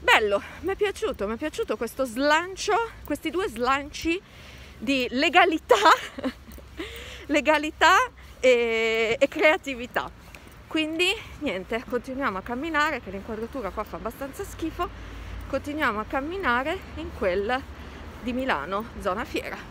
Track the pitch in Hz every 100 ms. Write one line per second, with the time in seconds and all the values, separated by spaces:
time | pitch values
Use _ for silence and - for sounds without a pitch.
0 | - 370 208 196 - - 320 392 403 392
1 | 427 208 202 226 302 - 453 220 233 -
2 | 262 220 285 311 349 381 - 415 453 -
3 | - 294 320 302 381 226 240 277 285 -
4 | 320 339 - - - - - - 220 269
5 | 247 247 330 320 359 311 - 466 403 415
6 | - - 254 - - - - - 392 -
7 | - - - 294 277 302 302 - 330 381
8 | 494 - - - 262 240 233 226 226 220
9 | 226 226 277 311 311 370 - 247 240 -
10 | 131 - - - - - - 320 311 320
11 | 359 440 - - 285 190 185 226 226 247
12 | 233 254 269 190 190 240 330 302 302 269
13 | - 190 196 220 226 277 196 175 208 170
14 | 190 - 269 262 392 - 320 - 359 -
15 | - - - - - 269 285 294 277 214
16 | 214 285 277 381 320 240 269 381 - -
17 | 339 - 202 185 202 254 - - - -
18 | - - 220 254 262 170 143 196 226 -
19 | 196 190 269 - - - -